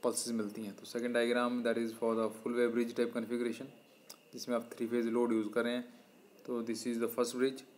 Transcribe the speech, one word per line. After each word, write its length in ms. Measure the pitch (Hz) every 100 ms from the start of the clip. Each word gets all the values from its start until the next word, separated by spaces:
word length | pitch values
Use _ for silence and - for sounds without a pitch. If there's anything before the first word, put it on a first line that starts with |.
पल्सेस 320 | 123 107 -
मिलती 300 | 117 104 104
हैं। 120 | 107 95
तो 100 | - 123
second 240 | 120 120
diagram 440 | 117 120 120 123 117
that 140 | 113 117
is 100 | 113
for 120 | 117 113
the 100 | 113 107
full 180 | - 120
wave 160 | 120 117
bridge 180 | 117 127
type 160 | 120 120
configuration, 560 | 110 120 120 107 135 - - - - - -
जिसमें 240 | 127 - 120
आप 140 | 117 -
थ्री 100 | 113
फेज 200 | 120 117
लोड 260 | 117 120
यूज़ 160 | 113 104
कर 100 | 107
रहे 100 | 120 123
हैं, 120 | 120 - - - - - -
तो 160 | 123 113
this 160 | 110 123
is 120 | 117
the 120 | 117 -
first 200 | 120 127
bridge। 220 | 131 131 -